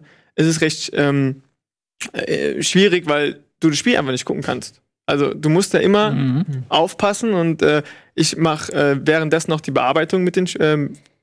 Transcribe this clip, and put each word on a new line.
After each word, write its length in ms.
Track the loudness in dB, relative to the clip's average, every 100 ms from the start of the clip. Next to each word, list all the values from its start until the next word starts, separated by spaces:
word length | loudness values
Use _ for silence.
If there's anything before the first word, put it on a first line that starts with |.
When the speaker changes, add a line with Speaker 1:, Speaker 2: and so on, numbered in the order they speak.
| -10 _ _ 0
Speaker 1:
ist 100 | 0
es 140 | 2
recht, 300 | 0 -2 -4 0
ähm, 460 | 2 2 0 -4 _ _ _ _ _ _ -10
äh, 480 | -8 -4 -2 -2 -2
schwierig, 440 | 0 4 4 2 0
weil 360 | 0 -2 -6 _ _
du 100 | 0
das 80 | 0
Spiel 200 | 0 0
einfach 140 | 0
nicht 140 | -4 -4
gucken 180 | -6
kannst. 380 | -6 -6 -10 -18 _ _ -4
Also, 240 | 0 -2
du 160 | 0 2
musst 240 | 2 2
da 60 | 2
immer 320 | 4 4 2
Speaker 2:
Mhm. 340 | 0 0 0 -2 -6 -2
Speaker 1:
aufpassen 640 | 0 0 0 -2 0 -2
und, 280 | 0 0 2
äh, 180 | 2 2 -2 -14 _ -2
ich 220 | -2 0
mach, 320 | 0 0 -4
äh, 260 | 0 0 2 0
währenddessen 440 | 0 2 0 0
noch 100 | -4
die 100 | -2
Bearbeitung 520 | 0 0 0 0 0
mit 120 | 0 0
den 100 | -2
Sch-, 160 | 0
ähm, 320 | 2 2 -2 -8 _ _